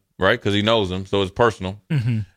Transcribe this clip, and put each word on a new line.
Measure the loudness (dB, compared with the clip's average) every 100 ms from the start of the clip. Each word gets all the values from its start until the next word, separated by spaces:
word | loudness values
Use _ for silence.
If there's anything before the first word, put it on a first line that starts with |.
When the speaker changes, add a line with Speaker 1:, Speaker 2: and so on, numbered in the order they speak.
| _ -2
Speaker 1:
right, | 0 2
'cause | 0
he | 0
knows | 2 2 0
him, | -4 -2
so | -2
it's | 0
personal. | 2 0 0 -8 -10 -4
Speaker 2:
Mm-hmm. | -2 0 -2 -4